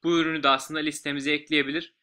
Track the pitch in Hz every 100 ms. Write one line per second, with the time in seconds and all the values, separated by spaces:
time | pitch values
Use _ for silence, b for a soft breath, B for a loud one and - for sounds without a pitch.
0 | 165 170 160 160 139 131 - 156 151 147
1 | 147 143 139 147 151 156 139 151 170 _